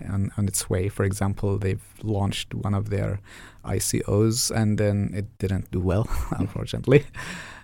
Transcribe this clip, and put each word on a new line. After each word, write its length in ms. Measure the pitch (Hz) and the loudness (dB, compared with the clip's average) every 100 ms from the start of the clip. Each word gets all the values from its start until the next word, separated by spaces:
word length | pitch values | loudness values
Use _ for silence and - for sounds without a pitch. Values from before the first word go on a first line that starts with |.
| 92 | -4
on, 220 | 98 98 - | -2 -2 0
on 100 | 101 | -2
its 220 | - - | -2 0
way. 180 | 101 95 | 0 0
For 160 | - | 0
example, 540 | 98 95 98 98 104 98 | 0 2 -2 0 0 0
they've 260 | 98 98 - - | 0 -2 -6 -10
launched 520 | 107 104 98 - - | -4 0 0 -2 -6
one 200 | 113 113 | -4 0
of 160 | 101 104 | 0 0
their 300 | 98 104 98 - - - - - | -2 -2 -4 -8 -18 -20 -14 -4
I 140 | 98 | -2
C 220 | - - - | 0 0 2
Os 420 | 101 113 113 - | 4 4 4 0
and 280 | - 107 104 | 2 2 4
then 340 | 107 101 101 | 2 2 0
it 120 | 98 101 - | -2 -8 -4
didn't 300 | 95 95 - | -2 -2 -2
do 100 | 90 | 0
well, 260 | 90 90 117 - | 2 2 2 0
<laughs> 160 | - - | 0 -2
unfortunately. 680 | 104 - 110 113 107 135 - - - - - - | -2 -4 -6 -4 6 6 6 -4 -10 -10 -12 -16